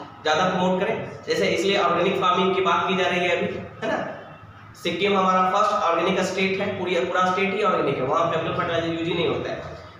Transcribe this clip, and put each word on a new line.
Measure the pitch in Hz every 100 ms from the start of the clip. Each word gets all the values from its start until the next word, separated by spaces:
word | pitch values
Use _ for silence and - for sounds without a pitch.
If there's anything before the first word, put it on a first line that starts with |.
| - -
ज़्यादा | 156 156 185
प्रमोट | 180 185 185
करें, | 196 - - - -
जैसे | 165 196
इसलिए | - 190 202
ऑर्गेनिक | 175 175 185 190
फार्मिंग | 185 190 185
की | -
बात | 170 180 185
की | 185
जा | 175
रही | 175
है | 175 175
अभी, | 208 -
है | - - -
ना। | - - - - - - - - -
सिक्किम | 180 170 196 196
हमारा | 190 185 185
फर्स्ट | 202 208
ऑर्गेनिक | - 165 165 180 185
स्टेट | 185 196 190 190
है, | 202 196
पूरी, | 180
पूरा | 175 175 180 185
स्टेट | 185 196
ही | 214
ऑर्गेनिक | 196 - 147 131
है, |
वहाँ | 131 160 170
केमिकल | 160 170 175
फर्टिलाइजर | 175 170 165
यूज | 165 165
ही |
नहीं | 175 156
होता | - -
है, | - - - - -